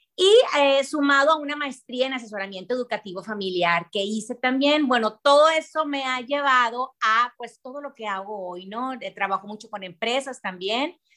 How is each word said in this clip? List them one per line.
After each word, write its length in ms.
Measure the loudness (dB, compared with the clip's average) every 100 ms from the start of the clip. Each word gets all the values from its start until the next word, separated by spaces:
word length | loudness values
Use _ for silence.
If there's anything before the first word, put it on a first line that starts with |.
| _ 2
Y, 140 | 6 8 6 4
eh, 240 | 4 4
sumado 480 | 0 0 2 4 4
a 60 | 2
una 180 | 0 -6
maestría 500 | -8 -10 -10 -4 -2
en 80 |
asesoramiento 600 | -2 -8 -8 -8 -10 -6 -6
educativo 480 | -4 -6 -6 -12
familiar 640 | -8 -6 -4 0 2 2 -2
que 120 | -4
hice 320 | -4 -4 -6 -4
también, 520 | -2 0 2 2 2
bueno, 320 | 2 0 0
todo 260 | 4 6 6
eso 360 | 4 -2 -4 -4
me 200 | -4 -4
ha 160 | -6
llevado 720 | -4 -2 2 2 2 -2 -8 _
a, 300 | 0 2 0 -4
pues, 240 | -16 -16
todo 180 | -16 -14
lo 140 | -14 -10
que 100 | -8
hago 420 | -8 -8 -10 -10
hoy, 200 | -12 -12
¿no? 260 | -8 -8
Eh, 160 | -8 -12
trabajo 380 | -6 -2 -2 -6
mucho 240 | -14 -14
con 120 | -14
empresas 560 | -12 -6 -2 -2 -4 -8
también, 600 | -10 -6 -4 -2 -4 -8 _